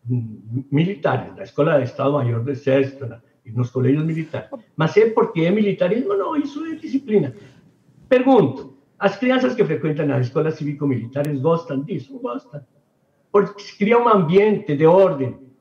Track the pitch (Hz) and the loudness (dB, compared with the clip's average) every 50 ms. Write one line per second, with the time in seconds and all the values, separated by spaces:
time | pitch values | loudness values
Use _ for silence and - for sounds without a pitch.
0 | _ 117 127 120 113 113 107 92 98 110 117 135 131 - 139 147 165 190 202 - | _ -4 -4 -4 -4 -6 -12 -16 -14 -8 -8 -8 -6 -2 0 0 0 0 -2 -4
1 | - 147 120 107 - - - - - - _ - 147 160 156 139 123 117 - - | -4 -2 -2 -4 -6 -10 -14 -16 -16 -10 _ -2 0 2 2 0 0 -2 -4 -2
2 | 131 139 147 143 123 120 117 113 117 143 139 123 - 135 131 139 135 135 - - | -2 0 0 0 0 -2 -2 -2 -4 -4 -6 -4 0 2 2 2 2 0 -4 -10
3 | 120 113 - - _ _ _ _ _ 113 110 123 123 120 - 131 123 - 143 156 | -12 -12 -12 -16 _ _ _ _ _ -8 -4 -4 -4 -2 -2 0 2 2 2 2
4 | 156 165 160 160 156 - - - - - 277 - - _ _ - 156 165 - 202 | 0 -2 -4 -4 -6 -8 -8 -10 -10 -12 -16 -16 -18 _ _ -2 -2 2 4 4
5 | 220 226 220 247 220 - - 165 160 175 202 220 208 202 185 - 180 180 214 247 | 4 4 2 0 0 0 0 0 2 2 2 2 2 0 2 0 0 0 0 -2
6 | 277 392 403 196 359 339 320 285 - - - 302 320 330 311 - - 208 226 269 | -2 -2 -2 -2 -2 -2 -2 -4 -4 -6 -8 -10 -10 -10 -10 -10 -8 -6 -6 -6
7 | - 214 214 190 147 120 - - - - - - _ _ _ _ _ _ _ _ | -2 0 0 0 0 0 -6 -12 -20 -20 -20 -20 _ _ _ _ _ _ _ _
8 | - - 262 254 254 269 262 214 165 127 - - - - - _ _ _ _ _ | 0 2 2 4 6 6 6 6 6 4 -2 -6 -14 -16 -20 _ _ _ _ _
9 | 202 196 - - 254 254 254 254 254 247 - - 196 151 156 131 - 156 151 147 | -2 -2 0 0 0 0 2 2 0 0 0 0 0 0 0 -2 -2 -2 -2 -2
10 | 151 143 131 127 127 120 - 160 156 160 156 - 151 147 143 - 147 139 127 113 | -2 0 0 0 -2 0 -2 -2 -2 -2 -2 -4 -6 -6 -4 -2 -2 -2 -2 -2
11 | 110 - - 143 147 151 147 135 123 160 165 165 - - 143 135 143 - 196 139 | -4 -6 -6 -4 -4 -2 -4 -2 0 0 0 0 -2 -6 -6 -6 -6 -6 -8 -10
12 | - - 277 247 262 240 240 269 _ - - 143 - _ _ _ _ _ _ _ | -10 -12 -16 -12 -10 -8 -8 -10 _ -14 -18 -18 -18 _ _ _ _ _ _ _
13 | _ _ _ _ _ _ - 202 190 - - - - - - _ 202 220 240 240 | _ _ _ _ _ _ 0 0 0 0 -8 -18 -20 -20 -8 _ 0 2 2 4
14 | 240 233 220 196 165 147 180 196 208 214 208 - - - 147 139 156 160 175 196 | 4 4 4 4 2 4 4 4 4 4 2 0 -2 -4 0 4 6 6 8 6
15 | 190 180 156 135 131 117 - - - - _ _ | 6 4 2 -2 -6 -6 -8 -12 -20 -20 _ _